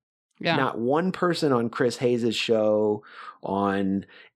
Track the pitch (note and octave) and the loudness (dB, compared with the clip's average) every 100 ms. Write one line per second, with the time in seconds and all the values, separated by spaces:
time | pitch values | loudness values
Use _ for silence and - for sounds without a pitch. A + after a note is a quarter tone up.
0 | _ _ _ - E3+ D#3 C3 - A#2+ D3+ | _ _ _ -8 -2 0 0 -2 0 0
1 | F#3 - F3+ E3 D3+ B2 A#2 - B2+ - | 0 0 -2 0 2 2 0 0 -2 0
2 | B2 B2 A#2 G#2+ - A2 G#2+ G#2+ G#2+ G#2 | 0 2 0 -2 0 2 2 2 2 -2
3 | - - - - - F#2+ G2+ G2 G2 G2 | -6 -20 -20 -12 -4 -2 0 0 0 -2
4 | - - - | -4 -16 -20